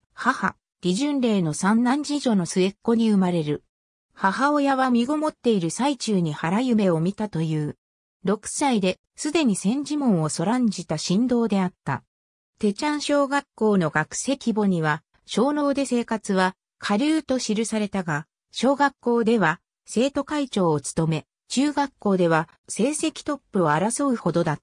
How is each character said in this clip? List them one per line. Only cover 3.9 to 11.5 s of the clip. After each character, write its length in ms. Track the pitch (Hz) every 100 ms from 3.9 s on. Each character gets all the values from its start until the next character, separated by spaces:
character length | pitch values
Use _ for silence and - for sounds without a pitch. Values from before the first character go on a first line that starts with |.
| _ _
母 420 | - 190 190 277
親 220 | 294 277 262
は 140 | 262
身 160 | 233 240
ご 120 | 302
も 100 | 311
っ 60 |
て 180 | - 247
い 80 | 208
る 100 | 165
最 280 | - 269 269
中 220 | - 196
に 140 | 165
腹 280 | 147 160 196
夢 280 | 262 220 196
を 100 | 160
見 140 | 170
た 160 | - 208
と 140 | 160
い 120 | 160 156
う。 140 | 147 - _ _ _ _
六 240 | 185 214 -
歳 340 | - 285 226
で 160 | 185 - _ -
す 160 | 302
で 140 | 330 277
に 100 | 190
千 280 | 190 269
字 140 | 277 294
文 260 | 262 180
を 60 | 156
そ 160 | - 170
ら 120 | 254
ん 80 | 233
じ 220 | 180 170
た 80 | 156
神 300 | - 185 247
童 200 | 240
で 140 | 226